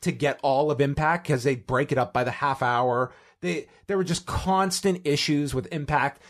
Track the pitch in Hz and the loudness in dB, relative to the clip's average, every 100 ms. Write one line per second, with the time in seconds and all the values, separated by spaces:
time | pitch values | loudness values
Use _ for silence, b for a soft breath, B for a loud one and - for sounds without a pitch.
0 | 180 127 139 - 139 135 151 135 139 143 | -6 0 -2 0 0 2 2 2 0 2
1 | 156 175 180 139 139 127 - 127 143 131 | 2 0 0 0 0 -2 -2 -2 0 0
2 | 123 123 127 110 143 135 127 120 123 123 | 0 0 -2 -2 -2 0 0 2 2 0
3 | 123 B B B 175 165 - b - 196 | -2 B B B -6 -6 -8 b -4 -2
4 | 175 170 - - 185 190 190 185 196 180 | 0 -2 -2 -4 0 2 2 0 0 0
5 | 156 143 - 147 143 131 - 165 143 147 | 0 0 2 0 0 -4 -4 -8 -2 0
6 | 131 - B | 0 -4 B